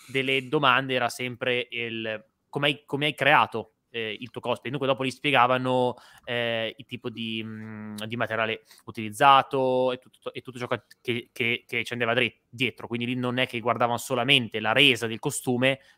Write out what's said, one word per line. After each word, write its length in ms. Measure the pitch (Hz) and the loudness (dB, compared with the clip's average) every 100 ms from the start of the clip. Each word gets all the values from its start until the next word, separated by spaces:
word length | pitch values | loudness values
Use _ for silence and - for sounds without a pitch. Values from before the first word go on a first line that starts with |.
| - | -8
delle 360 | 131 131 135 127 | -4 0 -2 0
domande 460 | 151 139 127 135 | 0 4 2 2
era 160 | 127 120 | 0 -2
sempre 560 | - 127 120 127 123 120 | -4 -8 -4 -2 -2 -4
il 520 | 120 117 113 110 107 - _ _ | -8 -8 -6 -6 -8 -12 _ _
come 180 | 143 143 | -2 -2
hai, 160 | 143 - | -2 -4
come 200 | 139 147 | -4 -2
hai 100 | 151 | 0
creato, 560 | 139 147 120 113 - _ _ | 4 6 4 0 -10 _ _
eh, 280 | 117 110 104 | -8 -8 -8
il 100 | 120 | -12
tuo 100 | 120 | -8
cosplay. 280 | 120 113 123 | -4 -4 -4
Dunque 180 | 139 135 | -4 0
dopo 180 | 127 131 | 0 -2
gli 40 | |
spiegavano, 840 | - 147 135 123 127 127 127 123 117 - - - | -4 2 4 6 4 2 2 0 -2 -12 -20 -8
eh, 500 | 120 117 113 113 - | -4 -2 -2 -4 -8
il 80 | - | -12
tipo 240 | 120 123 | -10 -10
di, 320 | 110 113 110 | -8 -8 -6
mm, 520 | 110 110 110 107 107 104 107 | -8 -12 -12 -12 -12 -10 -6
di 120 | 117 | -4
materiale 460 | 113 110 110 110 _ - | -2 0 -2 -4 _ -20
utilizzato 1120 | - 113 110 104 139 135 - 135 131 127 127 | -14 -8 -6 4 8 8 6 2 2 2 0
e 40 | 123 | -2
tutto, 360 | _ _ 123 | _ _ -14
e 80 | 135 | -12
tutto 180 | - 120 | -12 -10
ciò 80 | 123 | -4
che, 140 | 117 - _ | -6 -6 _
che, 280 | - 120 - | -4 -4 -4
che, 320 | - 117 120 - | -4 -2 -2 -4
che 180 | 120 110 | -6 -4
ci 80 | |
andava 200 | 120 117 | -4 0
dre-, 280 | 120 117 - _ | 2 0 -2 _
dietro. 380 | 120 120 - - | -6 -4 -4 -8
Quindi 180 | 120 120 | -6 -4
lì 100 | 127 | -4
non 220 | 123 123 | -2 0
è 100 | 127 | -2
che 140 | 120 | -2
guardavano 360 | 113 113 120 117 | -2 2 2 0
solamente 640 | - 123 123 139 110 110 | -2 -2 4 4 4 -4
la 140 | 107 | 0
resa 340 | 120 139 113 117 | 4 6 4 -2
del 120 | 110 | -4
costume, 600 | 147 - - 123 131 135 _ | -6 -4 -2 0 2 0 _